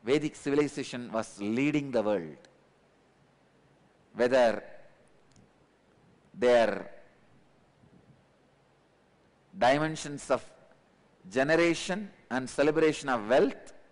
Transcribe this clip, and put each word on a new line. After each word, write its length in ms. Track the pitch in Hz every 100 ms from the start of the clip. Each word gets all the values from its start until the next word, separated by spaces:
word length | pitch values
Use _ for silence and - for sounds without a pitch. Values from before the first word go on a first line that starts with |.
Vedic 320 | 107 147 147 -
civilization 720 | - 143 147 - 127 127 120
was 300 | 110 110 -
leading 500 | 101 113 143 143 139
the 120 | 120
world. 340 | 104 101 80 71 - _ _ _ _ _ _ _ _ _ _ _ _ _ _ _ _
Whether 480 | - 123 131 120 101 - - - _ _ _ _ - - _ _ _ _ _ _ _ _
their 560 | - 120 120 110 95 92 - - _ _ _ _ _ _ _ _ - _ - _ _ _ _ _ _ _ _ _ _ _ _ _ -
dimensions 720 | 117 143 156 156 151 143 -
of 140 | - - - _ _ _ _ _ _ -
generation 840 | 107 139 160 170 160 - 190 98 - _
and 180 | 127 127
celebration 600 | - 147 151 156 147 139
of 200 | 123 104
wealth 460 | 131 208 - - - _